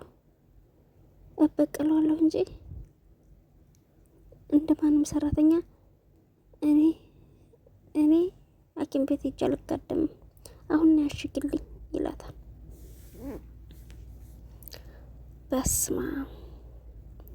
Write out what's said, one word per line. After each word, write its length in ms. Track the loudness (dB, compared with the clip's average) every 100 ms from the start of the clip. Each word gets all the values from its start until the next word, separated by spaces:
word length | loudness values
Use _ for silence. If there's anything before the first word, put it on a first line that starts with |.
| -8 _ _ _ _ _ _ _ _ _ -20 -20 -8 2
እበቀለዋለሁ 800 | 2 2 -2 0 0 2 2 2
እንጂ 160 | 2 2 -4 -8 -18 -18 -18 _ _ _ _ -20 _ _ _ _ _ _ _ _ -20 -20 0
እንደማንም 540 | 2 2 2 2 2 2
ሰራተኛ 460 | -2 0 4 4 4 0 _ _ _ _ _ _ _ _ -4
እኔ፣ 180 | 2 4 4 0 -8 -20 -20 -20 -20 -20 -20 -20 -6 2
እኔ 180 | 4 4 2 -4 _ _ _ -8
ሐኪም 260 | -4 0 0
ቤት 180 | -2
ሄጄ 160 | -4 -4
አልጋደምም። 680 | -2 -2 -4 -8 -4 -2 -2 -6 -20 -20 -20 -16 -2
አሁን 200 | 4 6
ነው 140 | 6
ያሽግልኝ 580 | 2 -4 -8 -6 -4 -4 -6 -18 -10
ይላታል። 440 | -8 -6 -8 -14 -18 -20 -20 -20 -20 -20 -20 -20 -16 -14 -14 -16 -20 -20 -20 -20 -20 -20 -20 -20 -20 -20 -20 -20 -20 -20 -20 -20 -20 -20 -20 -6
በስመ 520 | -2 0 -2 -2 -4 -4
አብ 180 | -6 -8 -12 -18 -20 -20 -20 -20 -20 -20 -20 -20